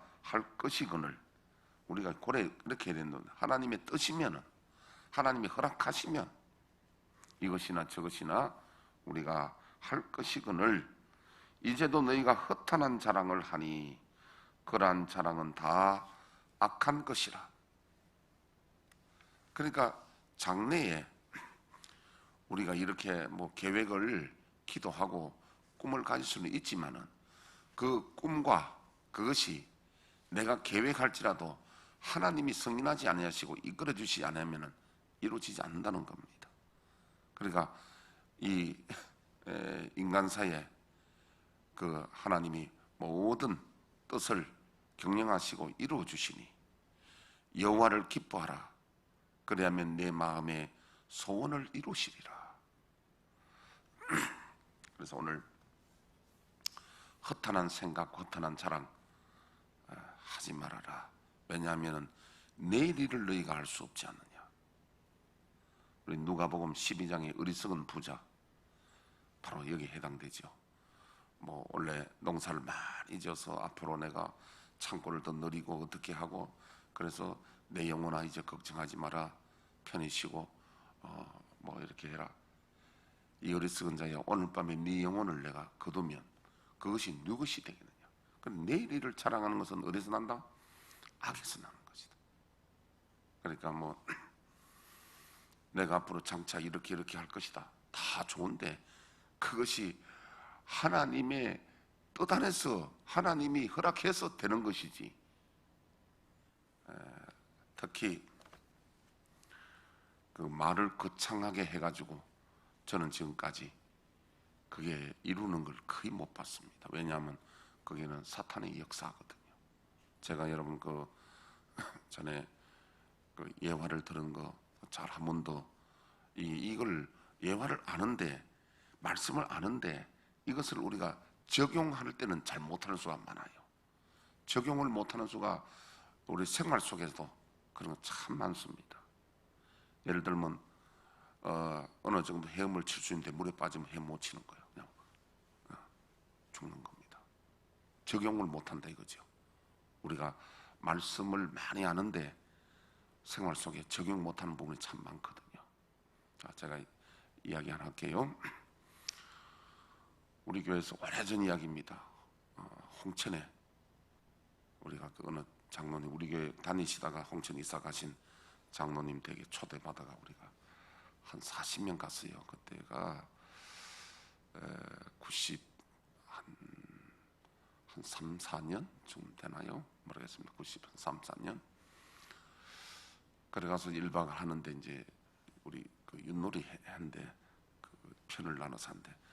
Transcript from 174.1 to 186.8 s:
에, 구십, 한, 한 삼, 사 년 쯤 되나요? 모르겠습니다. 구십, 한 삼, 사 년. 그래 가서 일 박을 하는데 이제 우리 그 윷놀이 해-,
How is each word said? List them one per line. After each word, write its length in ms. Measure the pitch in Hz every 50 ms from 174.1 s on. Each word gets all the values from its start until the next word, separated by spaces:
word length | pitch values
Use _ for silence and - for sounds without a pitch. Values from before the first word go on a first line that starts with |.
| - - - - - - - - -
에, 40 | - - - - - - - - - - - - -
구십, 420 | - - - - - - 80 71 - - - - - _ _ _ _ _ _ - -
한, 200 | - - - - - - - - - - - - - - - - - - - - - _ _ _ - _ _ - - - - _ -
한 140 | - - -
삼, 360 | - - - 80 82 85 87
사 200 | - - - 80
년 280 | 80 80 90 110 170 190 - - -
쯤 160 | - - - - - -
되나요? 480 | - - - - - - - - - 151 - _ _ -
모르겠습니다. 460 | - - - 62 - - - - - -
구십, 260 | - - - - - -
한 100 | - -
삼, 240 | - - - - - -
사 120 | - -
년. 240 | - - 95 107 - - - - - - - - - - - - - - - - - - - - - - - - - - - - - - - - - - _ _ _ _ _
그래 160 | - - 87
가서 240 | 85 90 87 - 90
일 200 | 82 82 87 90
박을 220 | 73 87 82 73 73
하는데 380 | 80 90 82 80 80 76 76 71
이제 320 | 71 71 73 71 65 - - - _ _ _ _ _ _ - - - -
우리 200 | 71 - - - - - _ _
그 140 | - - -
윷놀이 440 | - - 87 87 87 101 - 87 71
해-, 160 | - - -